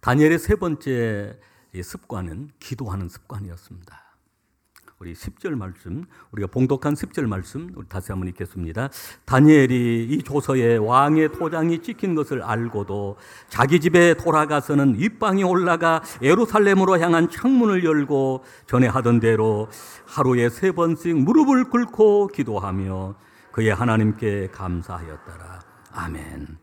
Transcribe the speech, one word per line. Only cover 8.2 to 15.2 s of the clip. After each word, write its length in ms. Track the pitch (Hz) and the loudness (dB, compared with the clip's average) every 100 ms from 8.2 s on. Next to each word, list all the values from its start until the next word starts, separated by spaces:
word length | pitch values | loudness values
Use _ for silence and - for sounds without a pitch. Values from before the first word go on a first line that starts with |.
| 90 | -8
읽겠습니다. 640 | 90 87 95 82 80 135 - - - | -10 -12 -10 -10 -8 -8 -10 -20 -20
"다니엘이 800 | - 131 151 156 131 127 120 117 117 | 0 6 8 8 6 2 0 -2 -2
이 120 | 147 | -4
조서에 540 | 143 143 135 131 117 117 | -2 -4 -2 0 2 2
왕의 560 | 107 131 143 156 156 | 2 2 4 4 2
도장이 480 | 156 165 165 165 165 | -2 -6 -2 -2 -2
찍힌 340 | 202 226 196 | -6 -6 -4
것을 280 | 160 139 127 | -2 -2 -6
알고도 760 | 107 110 117 107 98 101 101 98 - - - | -4 -4 -4 -6 -6 -6 -8 -10 -18 -20 -12
자기 320 | - 131 170 | 0 2 4
집에 320 | 165 170 170 | 4 4 4
돌아가서는 880 | 160 170 156 151 147 - 147 139 107 | 4 0 0 0 -2 0 2 2 2
윗방에 440 | 196 - | -2 -2